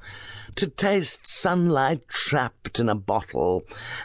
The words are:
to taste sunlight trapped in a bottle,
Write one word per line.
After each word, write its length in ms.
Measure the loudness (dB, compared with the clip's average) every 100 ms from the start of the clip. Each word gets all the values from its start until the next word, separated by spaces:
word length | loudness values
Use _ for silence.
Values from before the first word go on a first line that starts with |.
| -10 -18 -16 -16 -10 -4
to 120 | -4
taste 600 | 0 2 2 2 -2 -2
sunlight 800 | 0 2 4 4 4 2 0 -2
trapped 720 | -2 0 2 0 -4 -6 0
in 80 | 2
a 80 | 0
bottle, 680 | 0 -2 -2 0 2 2 -2 -12 -12 -8